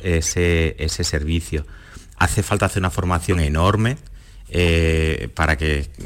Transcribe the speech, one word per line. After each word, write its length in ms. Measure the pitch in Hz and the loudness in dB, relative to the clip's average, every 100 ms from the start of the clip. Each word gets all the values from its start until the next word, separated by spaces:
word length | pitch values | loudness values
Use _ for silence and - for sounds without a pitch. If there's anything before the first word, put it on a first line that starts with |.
ese, 720 | 92 85 82 90 87 82 80 - | 0 0 0 0 2 2 0 -2
ese 240 | 78 - | -4 -4
servicio. 640 | 85 78 73 85 - 78 71 - - - - - | -2 -2 0 -2 -2 -6 -6 -14 -20 -20 -10 0
Hace 280 | 87 - | 2 2
falta 220 | 98 104 98 | 0 2 0
hacer 140 | 101 | 0
una 100 | 92 | -2
formación 500 | - 87 85 - 87 | -2 0 0 0 0
enorme, 560 | 76 78 90 104 113 139 - - - - - | 2 2 2 4 2 -2 -8 -20 -20 -20 -6
eh, 800 | - 87 82 82 80 78 78 - | 0 2 4 4 2 0 -2 -4
para 220 | - 80 76 | -2 0 2
que, 320 | 78 73 69 - | 0 -2 -4 -10